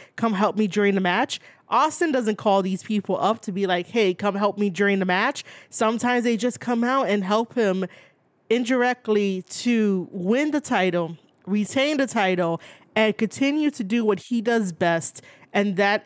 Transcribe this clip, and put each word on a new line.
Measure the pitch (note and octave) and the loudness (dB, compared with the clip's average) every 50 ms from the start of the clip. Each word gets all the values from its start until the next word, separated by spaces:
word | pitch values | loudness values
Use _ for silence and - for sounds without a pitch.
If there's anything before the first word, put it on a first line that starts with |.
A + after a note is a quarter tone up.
| - - - | -12 -18 -8
come | - - A3+ G#3+ | -4 -2 0 0
help | F#3 G#3 G3 - F#3+ | 2 2 0 2 0
me | A3 G3+ | 0 0
during | E3 G#3 G3+ G3+ G3 | 2 2 2 2 2
the | G3 | 2
match." | F#3 F3+ F3 G3+ C4 - - - - - - _ _ - | 2 2 2 0 0 -2 -4 -10 -12 -16 -20 _ _ -2
Austin | - A#3 C#4 D#4 D4+ - F4 E4 | 0 2 2 2 0 0 0 0
doesn't | C#4 C4 A#3+ G#3 G#3+ - | 2 0 0 0 -2 0
call | - A3 G3 G3 F#3+ | 2 2 2 2 2
these | F#3+ F#3+ F#3+ | 0 -2 -4
people | - - A3 G#3 F#3+ - F#3+ - | -4 -2 -2 -2 -2 -2 -2 0
up | - F#3+ A3 A3+ - | 2 0 0 -2 -4
to | - | -8
be | F#3 F#3+ G3 F#3 | -6 -4 -2 0
like, | F#3 F3+ F3 - | 0 -2 -2 -2
"Hey, | - A#3+ A3 F#3+ F3+ | 0 0 2 2 0
come | - G#3 G#3 F#3+ | 0 -2 -2 -2
help | G3 G#3 G3+ G3 G3+ | 0 0 -2 0 0
me | G#3 G3+ | -2 -2
during | F3 D#3 G#3 G3+ G3 G3 | 0 2 2 2 2 2
the | F#3 | 2
match." | F#3 F3+ F#3 G#3+ B3+ D4 - - - - - - - | 2 2 2 2 0 -2 -4 -10 -14 -18 -20 -20 -10
Sometimes | - - A#3 A3 A#3 A3+ A#3 A#3+ B3 B3 A3 | -4 -2 0 0 0 0 0 0 0 0 0
they | A#3+ A#3 G#3 | 0 0 0
just | G3 B3 A3+ - | -2 -2 -4 -4
come | - - B3 A#3 A#3 | -4 -2 -2 0 0
out | A#3+ C4 C4+ C4 F3+ | 0 0 0 0 0
and | G3+ G#3 F#3+ | 0 0 0
help | F#3 G#3 A3 A#3 A3+ - | 0 0 0 -2 -2 -2
him | B3 A3+ G3 F#3 F#3+ F#3 F3 - - - - _ _ _ _ _ _ _ - | 0 0 0 0 0 -2 -6 -8 -14 -20 -20 _ _ _ _ _ _ _ -2
indirectly | A3 B3 B3+ A3 C4 B3+ B3 B3 B3 B3 - A3 G#3+ G#3 G3+ G3 F#3+ F#3 F3 - | -2 0 0 0 0 2 2 0 0 -2 -2 0 0 2 2 0 -2 -4 -6 -10
to | - - - A#3+ A#3+ A3+ G#3+ G#3 G3 F#3 E3+ - | -10 -6 -2 0 2 2 4 2 2 0 -2 -4
win | - G3+ F3 F#3 A3+ C4 D4 D4+ | -8 -6 -2 0 2 2 2 0
the | C#4+ D4+ | 0 -2
title, | C#4+ - B3 G3+ F#3 F#3 E3+ F3 E3+ D#3 E3+ - _ _ _ _ - | -2 0 0 2 2 2 2 0 -2 -4 -6 -12 _ _ _ _ -8
retain | - F#3+ G#3 G#3 F#3+ - C4+ C4 D4 D#4 C#4 | -4 -2 -2 -2 0 0 0 0 2 2 0
the | C4+ A#3+ | -2 -2
title, | - A#3 G3+ F#3 F#3 F3 F3+ E3 E3 E3 - - - - _ _ - | 0 0 0 2 2 2 0 -2 -2 -4 -6 -12 -20 -20 _ _ 0
and | G#3+ A3 G#3+ G#3 - | 0 2 2 2 0
continue | A3+ G3+ - - C#4 C#4 C#4+ D4+ D4+ D4 | -2 -4 -2 -2 -2 0 0 0 0 -2
to | D4 - A#3 | -2 -4 -4
do | F#3 G#3+ A#3+ A#3 | -2 -2 0 2
what | G#3+ G3+ F#3+ | 2 0 -2
he | - - B3 A#3 | -2 -4 -4 -2
does | G#3 A#3 A#3 A3+ G#3+ F#3 | 0 0 0 0 0 -2
best, | E3 - F#3 E3+ E3+ E3 D#3+ - - - - - - - - - - | -2 -2 0 0 0 0 -2 -6 -10 -12 -18 -20 -20 -20 -14 -4 -2
and | G3+ G3+ G#3 F#3+ | 0 0 0 0
that | E3 G3+ G3+ G#3 G#3 - | 0 2 2 2 0 2